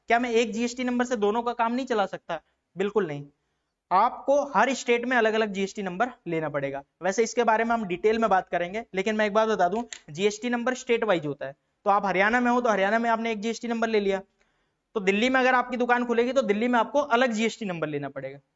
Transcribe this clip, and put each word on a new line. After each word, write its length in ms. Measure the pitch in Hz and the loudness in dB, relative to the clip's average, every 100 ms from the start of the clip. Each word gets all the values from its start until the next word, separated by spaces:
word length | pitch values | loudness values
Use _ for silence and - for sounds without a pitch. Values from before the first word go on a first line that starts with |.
| - | 0
क्या 120 | 233 | 0
मैं 120 | 247 | 2
एक 200 | 226 233 | 2 2
जीएसटी 320 | 208 240 247 | 0 -4 -2
नंबर 200 | 247 247 | -2 0
से 120 | 247 247 | 0 0
दोनों 260 | 208 233 | 0 0
का 100 | 233 | -2
काम 180 | 233 226 | -2 -2
नहीं 140 | 247 254 | -2 -2
चला 200 | 220 190 | 0 -2
सकता? 340 | 170 - 160 - _ _ 170 | -4 -8 -10 -10 _ _ -6
बिल्कुल 300 | 208 208 175 | -2 0 -2
नहीं, 200 | 143 143 _ _ _ _ _ - | -4 -12 _ _ _ _ _ 0
आपको 500 | 185 226 233 - 285 277 | 2 2 0 0 2 2
हर 200 | 196 247 | 2 2
स्टेट 300 | 254 - 240 | 2 0 0
में 120 | 240 247 | 0 2
अलग-अलग 360 | 220 220 220 | 2 2 -2
जीएसटी 300 | 196 196 - | -2 -6 -6
नंबर 280 | 190 180 247 - 175 | -8 -4 -4 -6 -6
लेना 220 | 160 156 | -4 -2
पड़ेगा। 320 | 147 139 139 - _ | -4 -4 -8 -12 _
वैसे 200 | 175 190 | -2 0
इसके 220 | 226 240 | 0 0
बारे 200 | 226 220 | 2 2
में 100 | 233 | 2
हम 100 | 233 196 | -2 -2
डिटेल 320 | 175 214 226 | 0 0 2
में 120 | 220 | 2
बात 180 | 190 - | 2 0
करेंगे, 360 | 175 175 214 - | -4 -4 -8 -6
लेकिन 220 | 185 202 214 | -4 -2 0
मैं 100 | 214 | 2
एक 80 | |
बात 140 | 208 220 | 2 2
बता 200 | 202 175 | 2 2
दूं, 140 | 214 233 - - | 0 -6 -12 -14
जीएसटी 400 | 151 208 208 240 | -2 -2 0 -4
नंबर 240 | 240 233 247 | -2 -2 -4
स्टेट 280 | - 233 | -2 0
वाइज 220 | 220 175 151 | 2 0 0
होता 200 | 135 135 | -6 -10
है। 100 | - _ _ 208 | -12 _ _ 0
तो 40 | |
आप 160 | 202 196 | 2 2
हरियाणा 340 | 185 202 247 | 2 2 2
में 100 | 247 | 2
हो 80 | 247 | 2
तो 100 | 240 | 2
हरियाणा 280 | 196 196 226 | 2 2 2
में 120 | 233 | 0
आपने 220 | 226 226 | 0 -2
एक 80 | 214 | -4
जीएसटी 280 | 220 226 233 | -4 -6 -6
नंबर 200 | 233 226 | -2 0
ले 120 | 214 | 0
लिया, 220 | 196 190 - _ _ _ _ _ _ 185 | 0 -2 -6 _ _ _ _ _ _ -4
तो 40 | |
दिल्ली 280 | 190 202 254 | 0 2 2
में 80 | 262 | 4
अगर 140 | 254 | 4
आपकी 220 | 254 247 233 | 2 0 -2
दुकान 280 | 240 240 240 | 0 0 2
खुलेगी 260 | 226 240 | 0 0
तो 100 | 262 | 0
दिल्ली 260 | 214 208 247 | 0 0 2
में 100 | 240 | 2
आपको 200 | 226 285 | 2 0
अलग 340 | 285 233 254 | 2 2 2
जीएसटी 320 | 214 220 - | 0 -2 -2
नंबर 240 | 202 170 156 | -8 -6 -4
लेना 200 | 147 139 | -4 -6
पड़ेगा। 300 | 139 135 143 _ | -10 -12 -14 _